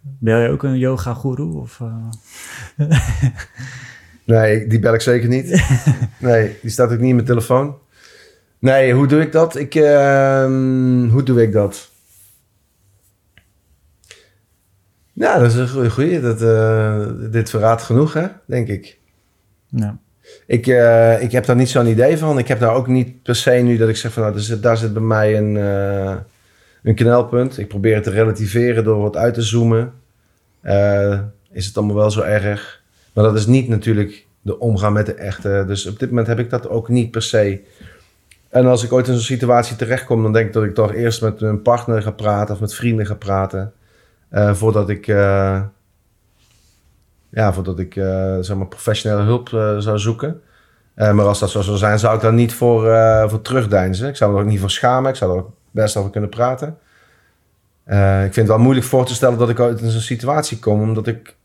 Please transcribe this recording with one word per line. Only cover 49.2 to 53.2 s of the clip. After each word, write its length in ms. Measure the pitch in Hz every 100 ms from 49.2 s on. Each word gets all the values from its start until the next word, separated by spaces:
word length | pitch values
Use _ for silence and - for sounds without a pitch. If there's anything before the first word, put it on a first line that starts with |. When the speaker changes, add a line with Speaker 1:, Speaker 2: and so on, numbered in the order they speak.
Speaker 2:
hulp, 300 | 104 123 120
eh, 260 | 117 107 104
zou 200 | 104 107
zoeken. 420 | 104 113 143 165 _ _ _ _ _
Eh, 180 | - 107
maar 120 | 104
als 140 | 101 101
dat 120 | 98
zo 100 | 107
zou 160 | 95 101
zijn, 220 | 104 104
zou 160 | 110 110
ik 40 |
daar 120 | 110
niet 200 | 113 120
voor, 340 | 117 120 117 110
eh, 400 | 113 113 110